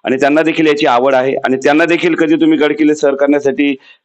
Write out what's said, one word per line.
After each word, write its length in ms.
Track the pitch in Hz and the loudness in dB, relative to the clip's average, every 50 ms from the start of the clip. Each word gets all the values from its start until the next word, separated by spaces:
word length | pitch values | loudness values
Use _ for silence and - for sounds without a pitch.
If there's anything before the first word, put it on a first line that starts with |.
| - | -6
आणि 120 | - 131 | -4 -2
त्यांना 260 | 131 143 139 147 160 | 0 0 0 2 0
देखील 260 | 156 160 156 160 156 | 0 0 0 0 0
याची 180 | 151 143 147 156 | 0 0 0 0
आवड 300 | 139 120 120 131 139 135 | 0 0 2 2 2 0
आहे 200 | 127 127 135 - | 0 0 -2 -4
आणि 220 | - - 123 131 | -4 -2 -4 -4
त्यांना 280 | 135 - 147 147 156 170 | 0 0 0 2 2 2
देखील 300 | 160 175 151 170 175 160 | 0 0 0 0 -2 -2
कधी 200 | - 165 151 165 | 0 0 0 2
तुम्ही 220 | 147 160 156 160 | 2 2 0 2
गड 200 | 139 151 147 151 | 2 0 -2 0
किल्ले 180 | 147 151 151 151 | 0 0 0 0
सर 200 | 147 147 139 135 | 0 0 -2 0
करण्यासाठी 600 | 139 143 139 147 143 143 135 131 143 143 143 131 - _ - - _ | 0 0 0 0 0 0 -2 -2 0 -2 -2 -2 -6 _ -20 -20 _